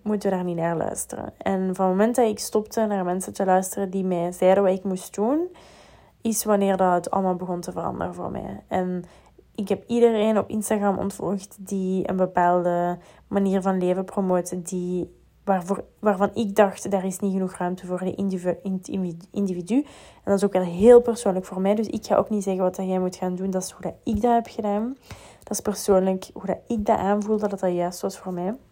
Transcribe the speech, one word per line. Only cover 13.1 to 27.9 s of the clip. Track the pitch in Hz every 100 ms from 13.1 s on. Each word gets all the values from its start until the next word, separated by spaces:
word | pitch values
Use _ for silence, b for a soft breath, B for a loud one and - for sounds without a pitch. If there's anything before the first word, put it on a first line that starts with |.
| B _
manier | 202 196 190
van | 190 190
leven | 180 185 185
promoten, | - 190 180 180 180
die, | 170 180 180 180 175 - _ _
waarvoor, | - 190 170 196 - _
waarvan | 208 185 196
ik | 208 214 208
dacht, | 196 - -
daar | 196 190
is | 190
niet | 202
genoeg | 190 185 -
ruimte | 180 180 180
voor | 180
de | 185 -
individu-, | 196 185 180 175
individu-, | 196 185 - 190 180 165 -
individu. | - 196 180 175 247
En | 294 - - -
dat | - 196
is |
ook | 196
wel | 185
heel | 180 170 220 240
persoonlijk | 240 220 208 185 185
voor | 190
mij. | 190 214
Dus | 214
ik | 214 -
ga | 208
ook | 208
niet | 214
zeggen | 196 190
wat | 185 185
dat | 190
jij | 185
moet | 185 185
gaan | 185 180
doen. | 190
Dat | 185
is | 185
hoe | -
dat | - -
ik | - 208
dat | 240
heb | 233 233
gedaan. | - 214 208 226 277 B B B B
Dat | -
is | 208
persoonlijk | - 202 - 190 190 190 -
hoe | - 196
dat | - -
ik | 233 208
dat | 214
aanvoel, | 190 208 208 214
dat | 202
het | 190
dat | 185
juist | 175 175